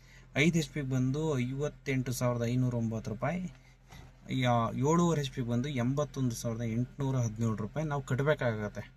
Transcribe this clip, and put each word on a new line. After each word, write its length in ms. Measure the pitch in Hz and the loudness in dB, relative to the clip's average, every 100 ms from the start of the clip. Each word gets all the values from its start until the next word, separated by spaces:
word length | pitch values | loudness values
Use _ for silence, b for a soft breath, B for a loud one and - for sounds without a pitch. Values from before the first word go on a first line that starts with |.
| B B B 127 | B B B 2
ಐದು 220 | 160 165 | 4 4
ಎಚ್ 100 | 151 | 0
ಪಿಗೆ 220 | 156 135 | -4 -2
ಬಂದು 480 | 131 127 143 160 135 | 0 2 0 0 0
ಐವತ್ತೆಂಟು 760 | 123 135 147 - - 131 127 | 0 -2 -4 -6 -4 -2 0
ಸಾವಿರದ 320 | 123 123 120 | 0 0 0
ಐನೂರ 300 | 117 123 127 | 0 2 2
ಒಂಬತ್ತು 360 | 120 113 110 104 | 2 -2 -2 -4
ರೂಪಾಯಿ, 420 | 104 131 180 180 - B B B B B - - | -4 -2 -2 -6 -10 B B B B B -18 -6
ಯಾ-, 460 | 131 127 120 113 117 | 0 4 4 2 2
ಏಳುವರೆ 440 | 139 170 175 147 | 4 4 4 2
ಎಚ್ 100 | 139 | -2
ಪಿಗೆ 180 | - 117 | -4 0
ಬಂದು 200 | 120 143 | 0 0
ಎಂಬತ್ತೊಂದು 680 | 131 120 143 143 139 131 | 0 0 0 -2 0 -2
ಸಾವಿರದ 280 | 113 120 113 | -2 -4 -4
ಎಂಟುನೂರ 540 | 120 113 123 - 135 131 | -2 -2 -2 -2 0 2
ಹದಿನೇಳು 400 | 117 110 117 104 | 0 0 0 0
ರೂಪಾಯಿ 300 | 104 156 156 | -4 -4 -2
ನಾವು 160 | 143 | -4
ಕಟ್ಟಬೇಕಾಗತ್ತೆ 880 | 131 127 139 147 123 107 107 101 - | -2 0 2 2 2 0 -4 -6 -14